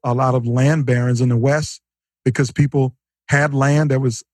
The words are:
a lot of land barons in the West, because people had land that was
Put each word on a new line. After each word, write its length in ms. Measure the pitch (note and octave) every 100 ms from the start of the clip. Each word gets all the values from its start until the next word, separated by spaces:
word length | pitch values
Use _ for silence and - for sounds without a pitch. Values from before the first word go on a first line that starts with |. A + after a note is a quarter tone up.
a 100 | B2+
lot 200 | B2 C3
of 120 | B2+ A#2
land 380 | B2 C3+ D#3+ C3
barons 340 | B2 B2 A#2+
in 80 | B2+
the 80 | A#2
West, 440 | C3+ D3+ D#3 - _ _ _ _
because 260 | C3 A#2+ B2+
people 420 | - C#3+ C#3 C3 - _ _ -
had 260 | C#3+ D3
land 360 | C#3 C#3 D3 D3+
that 100 | C3
was 220 | C3 A2+ -